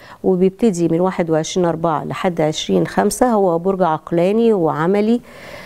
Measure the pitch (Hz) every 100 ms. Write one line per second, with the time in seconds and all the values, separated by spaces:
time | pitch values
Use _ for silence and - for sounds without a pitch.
0 | - - 196 185 185 185 233 175 170 165
1 | 185 185 170 156 156 190 175 160 165 151
2 | 151 143 190 170 156 156 - 190 165 -
3 | 196 - 254 220 190 170 175 190 180 156
4 | - 170 180 214 233 208 160 143 165 202
5 | 214 240 - - - -